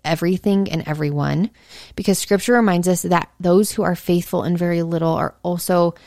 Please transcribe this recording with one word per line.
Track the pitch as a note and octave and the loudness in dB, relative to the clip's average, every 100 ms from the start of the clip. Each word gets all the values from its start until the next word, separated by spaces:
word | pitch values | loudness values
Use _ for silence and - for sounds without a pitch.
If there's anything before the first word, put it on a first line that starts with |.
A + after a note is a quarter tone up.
everything | D3+ E3 E3+ F#3 G3+ G3 G3 | -4 -2 0 0 0 0 0
and | E3 D#3 | -4 -6
everyone, | D3+ D3 C#3+ C#3+ D3 G#3 - _ - - - | -4 -2 -2 -2 -2 -2 -6 _ -20 -16 -6
because | G3+ F#3 | -2 -2
scripture | - G3+ - | 0 0 2
reminds | A#3+ A3 F3 F3+ | 4 4 2 2
us | F3+ | 0
that | F3 F3 - - | 0 0 -2 -4
those | F3 F3+ G#3+ | 2 4 2
who | - | 0
are | F3 | -2
faithful | F3 - F3 - F#3 | -2 0 0 0 -4
in | D3+ F3 | -2 -2
very | F3 E3+ | 0 -2
little | E3 E3 E3 | -2 -2 0
are | D#3+ - - | 0 -4 -6
also | F3 F3 - F3+ F3 E3+ | -6 -4 0 2 0 -2